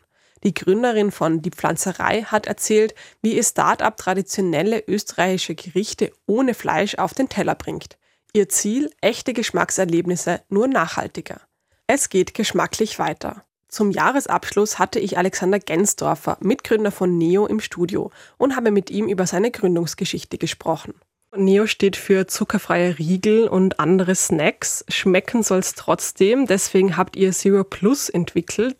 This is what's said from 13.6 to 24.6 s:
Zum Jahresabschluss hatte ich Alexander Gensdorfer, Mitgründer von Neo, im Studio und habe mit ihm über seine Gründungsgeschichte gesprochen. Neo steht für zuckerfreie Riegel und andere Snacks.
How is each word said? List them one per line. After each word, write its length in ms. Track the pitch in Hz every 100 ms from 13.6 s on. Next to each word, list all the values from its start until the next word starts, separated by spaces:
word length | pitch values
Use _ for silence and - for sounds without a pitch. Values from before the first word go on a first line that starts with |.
| _
Zum 220 | - 208
Jahresabschluss 880 | 185 160 269 - 175 - - 208 -
hatte 220 | 190 -
ich 160 | 196 -
Alexander 440 | 185 - 185 202
Gensdorfer, 760 | - 160 202 - 151 156 - 160
Mitgründer 500 | 190 269 - 220 208
von 260 | 196 185 175
Neo, 300 | 165 190 208
im 140 | 214
Studio 500 | - - 175 196 - - - -
und 180 | 277
habe 160 | 262 233
mit 200 | 202 190
ihm 180 | 202 214
über 180 | 190 180
seine 240 | 180 202
Gründungsgeschichte 880 | - 185 170 170 - 185 180 - 170
gesprochen. 560 | 165 - - 160 - - _ _ _
Neo 320 | 202 190 196 214
steht 300 | - 196 190
für 300 | - 190 185
zuckerfreie 720 | - 214 208 - 175 180 170
Riegel 500 | 160 185 214 220 226
und 320 | 185 190 -
andere 340 | 151 185 180
Snacks. 680 | 185 - 165 156 -